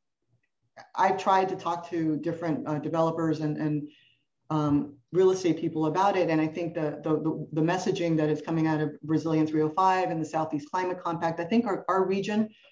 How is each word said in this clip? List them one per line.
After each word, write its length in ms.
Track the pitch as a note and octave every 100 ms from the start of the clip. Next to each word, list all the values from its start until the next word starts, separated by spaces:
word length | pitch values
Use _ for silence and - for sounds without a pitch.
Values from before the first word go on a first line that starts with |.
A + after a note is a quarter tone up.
| _ _ _ _ _ _ _ - - -
I've 220 | F#3+ G3
tried 320 | - F#3+ F#3
to 60 | -
talk 340 | E3+ E3+ -
to 280 | F3 D#3+ D3+
different, 500 | E3+ E3 - C#3+ -
uh, 120 | D3+
developers 600 | D3+ D#3+ E3 E3 D#3+ D3+
and, 180 | D#3 D3+
and, 320 | D3+ D3+ D3 - _ _ _ _ -
um, 460 | D#3 D3+ C#3+ - - _
real 200 | E3 F#3+
estate 260 | F#3 F3 D#3
people 280 | E3+ D3 D#3
about 320 | D3+ G3+ F#3+
it. 120 | E3
And 120 | D#3+
I 60 | D#3
think 260 | E3 E3+
the, 260 | E3+ D3+ D3
the, 200 | E3 D#3
the, 260 | D#3 D#3 D3+
the 80 | C3+
messaging 560 | D#3 F3+ - E3+ E3+ D#3+
that 120 | D3+
is 120 | D3+
coming 260 | - D#3+ D#3+
out 140 | D#3
of 100 | D3+ - D3
Resilience 440 | D#3 D#3 D#3 D#3
three 120 | D#3
oh 80 | D3+
five 420 | D#3 F#3+ F#3 F3+
and 100 | E3
the 40 | D3+
Southeast 440 | D#3+ D#3 D3+ -
Climate 320 | F#3 F3+ F3+
Compact, 380 | F3 E3 E3+ E3
I 60 | E3+
think 200 | A3+ A#3
our, 200 | F3+ -
our 180 | F#3+ F#3
region 440 | G3 G3 G#3 G#3+ - _